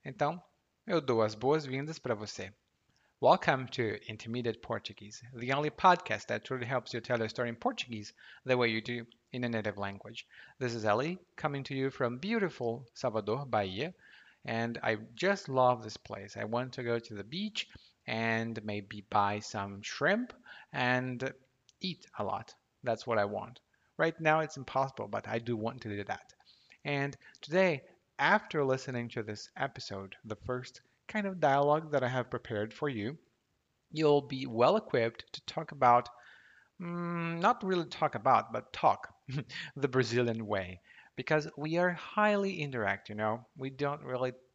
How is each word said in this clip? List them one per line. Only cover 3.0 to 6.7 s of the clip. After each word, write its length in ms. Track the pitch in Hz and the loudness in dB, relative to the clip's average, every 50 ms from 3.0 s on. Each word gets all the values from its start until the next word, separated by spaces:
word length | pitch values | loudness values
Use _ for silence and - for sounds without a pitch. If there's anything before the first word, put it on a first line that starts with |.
| _ _ _ _ | _ _ _ _
Welcome 460 | 123 123 170 180 - - 151 131 131 117 | 6 6 6 6 6 2 2 2 0 -6
to 100 | - - 120 110 101 101 - - | -2 0 0 0 0 -4 -8 -12
Intermediate 500 | 113 107 - 117 113 123 120 120 110 - | -12 -10 -8 -6 -6 -2 -2 -2 -2 -4
Portuguese, 640 | - - 117 110 - - 104 - 101 104 104 - 113 120 131 | -6 -6 -6 -6 -6 -10 -14 -14 -16 -16 -16 -16 -18 -16 -12
the 160 | 117 120 123 135 | -8 -4 -2 0
only 160 | 139 151 151 | 0 0 -2
podcast 560 | - - - 127 120 120 - - 107 101 - | -2 6 8 8 8 8 4 -4 -4 -4 -2
that 180 | - 117 110 - | -4 -4 -4 -2
truly 200 | - 131 127 120 | -4 -6 -4 -4
helps 280 | 117 | -2